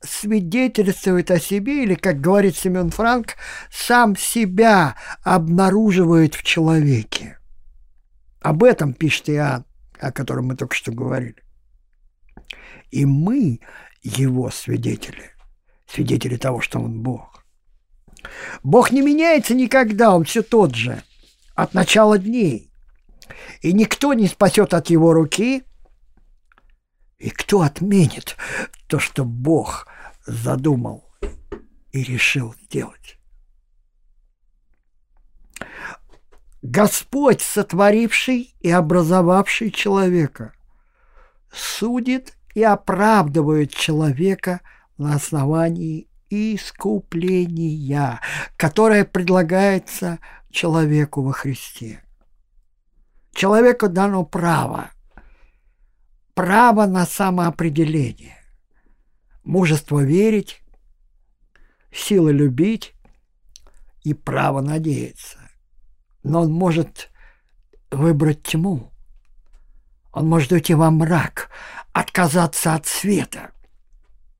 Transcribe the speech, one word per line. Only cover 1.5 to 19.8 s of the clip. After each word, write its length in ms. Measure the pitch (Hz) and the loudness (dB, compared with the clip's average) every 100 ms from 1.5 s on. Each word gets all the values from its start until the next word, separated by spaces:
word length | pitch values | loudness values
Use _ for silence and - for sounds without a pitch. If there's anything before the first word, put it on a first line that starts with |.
| 202 208 285 | -4 -2 -2
или, 120 | 233 180 | -2 -2
как 260 | 196 143 | -2 -2
говорит 340 | 160 202 196 - | 2 4 2 0
Семен 360 | 190 180 175 | -2 -2 -2
Франк, 460 | - 226 247 226 - - - - | -2 0 0 -2 -12 -16 -18 -16
сам 440 | - - 240 226 190 | -12 0 4 4 2
себя 800 | - 233 202 185 226 202 147 - - - | -2 -2 0 4 6 6 4 -2 -16 -10
обнаруживает 1120 | - 185 160 175 190 202 220 185 170 165 156 - | 0 0 2 2 4 4 4 4 4 6 4 0
в 80 | |
человеке. 960 | - 170 160 160 147 120 107 - - - - - - - - _ _ _ _ _ | -4 0 2 2 4 2 -2 -10 -10 -20 -20 -20 -20 -20 -20 _ _ _ _ _
Об 220 | 151 156 | -4 4
этом 300 | 247 - 147 | 4 4 -2
пишет 360 | 123 156 - - | -2 -2 -2 -2
Иоанн, 360 | 147 147 123 - _ - - | -2 -2 -4 -8 _ -20 -10
о 120 | 135 | -10
котором 360 | 131 127 127 127 | -8 -6 -4 -4
мы 80 | 127 | -6
только 200 | 127 - | -6 -6
что 160 | - | -8
говорили. 500 | 117 123 131 120 - _ _ _ _ _ _ _ _ _ - - - - - _ | -8 -6 -4 -8 -14 _ _ _ _ _ _ _ _ _ -20 -20 -20 -20 -20 _
И 140 | 127 139 | -2 0
мы 560 | 139 175 277 185 113 - - - _ | 2 0 0 0 -2 -10 -20 -20 _
его 480 | 120 117 135 127 117 | -10 -2 -2 -2 -4
свидетели, 800 | - - 117 117 117 - - - - - _ _ _ _ | -8 -8 -6 -4 -8 -10 -18 -20 -20 -20 _ _ _ _
свидетели 500 | - 120 117 123 120 | -8 -4 -4 -4 -6
того, 240 | 135 123 | -6 -6
что 180 | - 123 | -6 -8
он 220 | 117 113 | -8 -8
Бог. 420 | 123 117 - _ _ _ _ _ _ _ _ - - - - - | -8 -8 -12 _ _ _ _ _ _ _ _ -20 -20 -18 -18 -10
Бог 300 | 135 220 - | 2 4 4
не 100 | 262 | 2
меняется 540 | 285 294 330 311 - 254 | 2 4 4 2 2 0
никогда, 600 | 247 262 | 2 2